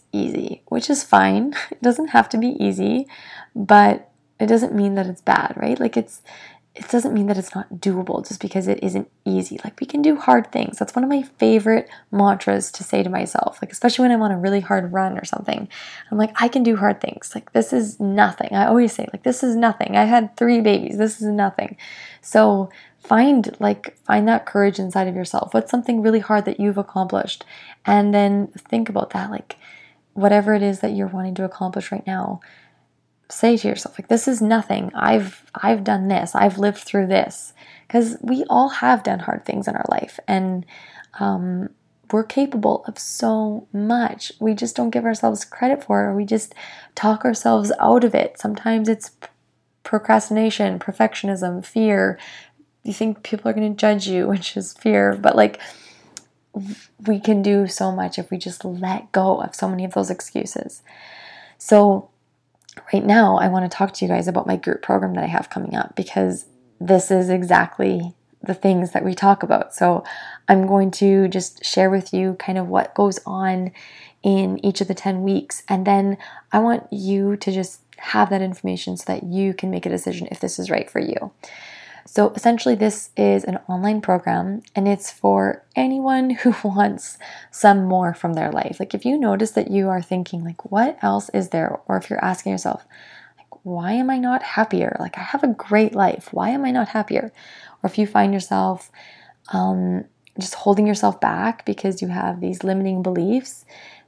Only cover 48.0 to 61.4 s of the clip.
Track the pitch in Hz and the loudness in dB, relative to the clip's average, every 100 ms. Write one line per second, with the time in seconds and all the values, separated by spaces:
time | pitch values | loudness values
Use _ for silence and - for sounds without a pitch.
48 | 233 - - - 214 208 226 226 220 220 | 4 2 -2 -4 -6 -4 -2 0 0 -2
49 | - _ - _ _ _ _ _ - 214 | -6 _ -20 _ _ _ _ _ -4 -2
50 | 214 220 - 214 220 - 196 185 - - | 2 2 2 0 0 0 -2 -2 -4 0
51 | 254 - 196 190 180 180 - 226 220 202 | 0 0 -4 -4 -4 -6 -4 0 2 4
52 | 190 180 - - - _ _ _ - 196 | 2 -2 -12 -20 -20 _ _ _ -10 -4
53 | 220 214 - 208 226 220 214 208 214 208 | -4 -6 -8 -6 -4 -2 -2 2 2 2
54 | 196 185 196 196 - 202 185 - 226 208 | 0 0 0 -2 -4 -8 -10 -4 2 4
55 | - 202 202 - 208 - - - - - | 4 4 4 6 4 0 -16 -20 -20 -20
56 | _ - - _ _ 202 196 208 - - | _ -20 -20 _ _ -12 -12 -14 -20 -8
57 | 214 208 214 208 202 202 190 - 190 185 | -4 0 2 2 2 2 0 -2 -4 -2
58 | 185 - 175 185 185 175 190 175 185 190 | -4 -6 -8 -8 -10 -10 -10 -2 0 -2
59 | - 196 190 - - - 190 185 185 196 | 0 2 4 2 -2 -4 -4 -2 -4 -4
60 | 185 180 - - - - - - _ - | -4 -6 -8 -6 -6 -8 -10 -16 _ -20
61 | - - - - | -20 -20 -20 -20